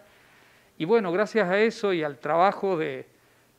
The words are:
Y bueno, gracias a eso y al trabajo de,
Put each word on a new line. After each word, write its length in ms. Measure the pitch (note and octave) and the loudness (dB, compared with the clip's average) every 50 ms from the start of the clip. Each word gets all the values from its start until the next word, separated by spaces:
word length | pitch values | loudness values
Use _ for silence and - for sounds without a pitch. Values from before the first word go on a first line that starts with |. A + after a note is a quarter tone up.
| - _ _ _ _ _ _ _ _ _ _ _ _ _ _ - | -18 _ _ _ _ _ _ _ _ _ _ _ _ _ _ -6
Y 80 | D#3 | -2
bueno, 260 | E3 A3+ A#3 G3+ F3+ | 2 2 2 2 0
gracias 360 | E3+ F#3+ G#3+ G3+ - A3 G3 F3 | -2 -2 -2 0 0 0 0 2
a 120 | F#3 G3+ | 2 2
eso 320 | A3 A3+ A3 - - G3+ | 2 0 0 -2 -2 -2
y 100 | F#3 E3 | -2 0
al 160 | D#3 D3 C#3 - | -2 -4 -6 -8
trabajo 600 | - D3 D3+ E3 F3+ G3+ F#3+ F#3+ - G3 F#3 D#3 | -4 0 2 4 4 4 2 0 -2 -2 -2 -2
de, 280 | D#3+ D3 C3+ B2+ B2+ _ _ _ _ _ _ _ _ _ _ | -4 -4 -6 -10 -14 _ _ _ _ _ _ _ _ _ _